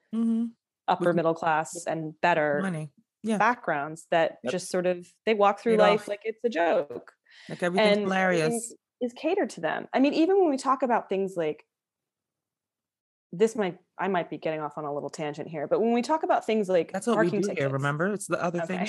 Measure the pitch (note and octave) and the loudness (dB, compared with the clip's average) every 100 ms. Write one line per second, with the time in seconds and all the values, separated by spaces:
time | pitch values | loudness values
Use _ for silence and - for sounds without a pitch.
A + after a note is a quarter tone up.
0 | _ A3 A3+ A3+ A#3 - _ _ - F3+ | _ -2 0 0 -2 -8 _ _ -2 0
1 | F3 E3+ E3 E3 E3+ D#3 D#3+ E3+ - E3 | 2 2 2 0 0 0 -2 -8 -6 -6
2 | D#3 D#3 F3 E3 D3+ D3 F#3+ D#3+ D#3 _ | -6 -2 2 2 2 0 -2 -4 -8 _
3 | _ _ G#3+ G#3+ G#3 B3 - D3+ D3 D#3+ | _ _ -4 2 2 2 -2 -4 -4 -10
4 | - E3+ D#3+ - - F#3 - F#3 F3+ F3+ | 0 2 2 -2 -6 -6 -2 -2 0 -2
5 | F3 _ - A3 G3+ G3+ A#3 A3 G#3 G#3+ | -8 _ -2 4 4 4 2 6 6 4
6 | - G#3 A3 G#3+ A#3+ A3 E3+ F3+ D3 - | -2 -6 -6 -4 -4 0 2 2 -2 -10
7 | - _ _ - - D#3+ F3 F#3 G#3+ G#3 | -16 _ _ -20 -14 -4 -2 2 4 4
8 | G3 F#3+ F#3+ F3 D#3 A#3 A3 - _ _ | 2 2 2 2 0 -2 -8 -16 _ _
9 | A#3+ A#3+ D4+ G4 C4+ - D#3+ - - - | -8 -4 -2 0 -2 -4 -4 -4 -4 2
10 | C#4 C#4 E4 G4 F4 C4+ C4+ C4 B3+ A3 | 2 4 2 4 4 2 0 0 2 0
11 | - F#3+ G3 F#3 D#3 D3+ _ _ _ _ | 0 -2 -2 -2 -4 -4 _ _ _ _
12 | _ _ _ _ _ _ _ _ _ _ | _ _ _ _ _ _ _ _ _ _
13 | _ _ _ F3 A3 A3 F#3+ F3 _ - | _ _ _ 0 0 2 -4 -4 _ -6
14 | F#3 F#3 D#3+ D#3 E3 D#3 D3 - D3+ C#3+ | -2 0 -2 -4 -4 -4 -6 -6 -6 -6
15 | C#3+ - D3+ D#3 D3+ D#3+ C#3 E3 A3+ A#3+ | -8 -8 -8 -8 -10 -8 -2 0 2 2
16 | A#3+ D#4 F4+ D4+ - A3 F#3 F#3 D#3+ G3 | 2 -2 2 0 2 0 2 0 0 -4
17 | A#3+ G#3+ F3+ G3+ G3 F3+ C#3 C3+ C#3+ D3 | 0 2 2 2 -2 -2 -2 0 -2 0
18 | F#3 G3 - E3+ E3+ E3+ E3+ F#3 | -2 -2 -4 -2 -2 -4 -4 -4